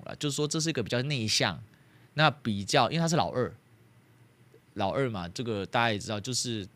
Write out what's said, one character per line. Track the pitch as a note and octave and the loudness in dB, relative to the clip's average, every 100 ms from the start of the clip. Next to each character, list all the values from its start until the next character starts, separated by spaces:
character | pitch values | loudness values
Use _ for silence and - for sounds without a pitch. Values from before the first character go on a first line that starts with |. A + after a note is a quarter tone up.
| - | -12
了， | - | -6
就 | D3 | -4
是 | C#3 | -2
说 | D3+ | -2
这 | E3 | 0
是 | D#3 | 0
一 | |
个 | D3+ | -2
比 | G#2+ | 0
较 | B2 | -2
内 | C#3 C#3 G#2+ | 0 -2 0
向， | - A#2+ D#2+ - - - - - | 2 2 0 -10 -20 -20 -20 -12
那 | D3 D3+ | 2 2
比 | - A#2 G2+ | 2 -4 -4
较， | F#2+ C#3+ A#2 | 2 4 4
因 | D#3+ | 2
为 | |
他 | E3 | 2
是 | D#3+ | 2
老 | F2 | 2
二， | B2 A2+ - _ - - - _ - - _ - - _ | 0 -2 -4 _ -20 -20 -20 _ -20 -20 _ -20 -20 _
老 | G2 G2 | -2 0
二 | F2+ C3 | 0 0
嘛， | G#2 F2 | -2 -6
这 | F2+ | -6
个 | A#2 G#2 F#2 | -4 -2 0
大 | B2 | 2
家 | A#2 | 2
也 | G#2 | 2
知 | - | -2
道， | G#2 | -6
就 | B2 | -4
是 | A#2+ B2 A2 F#2+ | -4 -2 -4 -6